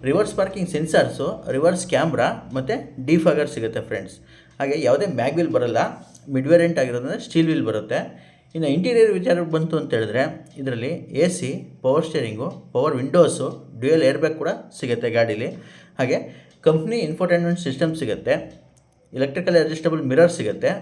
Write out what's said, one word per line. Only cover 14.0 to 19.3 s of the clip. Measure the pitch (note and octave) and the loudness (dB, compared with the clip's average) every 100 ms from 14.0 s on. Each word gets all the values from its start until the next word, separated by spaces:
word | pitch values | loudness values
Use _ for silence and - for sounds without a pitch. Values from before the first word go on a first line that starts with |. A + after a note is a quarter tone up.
| D#3+ | 4
ಏರ್ | D3+ | 4
ಬ್ಯಾಗ್ | D#3+ D#3+ | 0 -2
ಕೂಡ | D3+ A#3 - - | -4 -4 -10 -10
ಸಿಗುತ್ತೆ | B2+ A2+ A#2 A2+ | -4 -2 0 2
ಗಾಡೀಲಿ. | A#2 G#2+ C3+ F#3 - - - - | 2 0 -6 -8 -18 -20 -20 -4
ಹಾಗೆ | B2+ - - - - _ D#3+ | 0 0 -4 -18 -20 _ 2
ಕಂಪ್ನಿ | D#3+ D#3+ A#3 D#3 | 2 0 -4 -4
ಇನ್ಫೋಟೈನ್ಮೆಂಟ್ | E3 F3+ E3+ F3 F3 C#3 | -2 0 2 2 -2 -4
ಸಿಸ್ಟಮ್ | C3 E3 D#3+ | -2 -2 -2
ಸಿಗುತ್ತೆ, | A#2+ G2+ A#2+ D#3 - - _ _ _ _ _ | -4 -4 -2 -2 -2 -18 _ _ _ _ _
ಎಲೆಕ್ಟ್ರಿಕಲ್ | B2+ C#3 | -4 -4